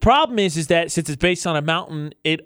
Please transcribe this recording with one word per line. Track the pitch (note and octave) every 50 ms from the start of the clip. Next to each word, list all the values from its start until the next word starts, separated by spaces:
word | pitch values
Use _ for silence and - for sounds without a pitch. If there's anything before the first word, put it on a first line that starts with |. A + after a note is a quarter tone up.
| -
problem | G#3+ B3+ D4 D#4+ A#3 B3 G#3+
is, | G3 F#3 D3 E3
is | D#3
that | - F3 E3 E3+ D#3+ -
since | F3 D#3 -
it's | D3 C3
based | - F3+ F3+ F3 -
on | F3+ D#3+
a | D3+ D3
mountain, | D#3+ E3 F3 - - D#3+ D3+ D3 D3+ - - -
it | D#3 D#3+ D#3 -